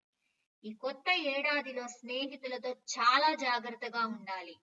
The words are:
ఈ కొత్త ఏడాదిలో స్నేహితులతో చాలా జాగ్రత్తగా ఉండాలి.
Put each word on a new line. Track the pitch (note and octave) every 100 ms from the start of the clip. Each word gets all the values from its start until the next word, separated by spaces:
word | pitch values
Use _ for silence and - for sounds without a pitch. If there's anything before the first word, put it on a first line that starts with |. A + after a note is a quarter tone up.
| _ _ _ _ _ _
ఈ | G#3+
కొత్త | A3 C4 C#4+ -
ఏడాదిలో | F4+ D4 C#4 D4 D4 C4+ B3 A#3+
స్నేహితులతో | - A#3+ B3+ C4+ C4+ B3+ B3+ B3+
చాలా | B3+ - C4 - C4 D#4
జాగ్రత్తగా | D4+ C4 A#3+ A#3+ - A#3+ A#3 A3+
ఉండాలి. | A3 G3 F#3 F3 E3+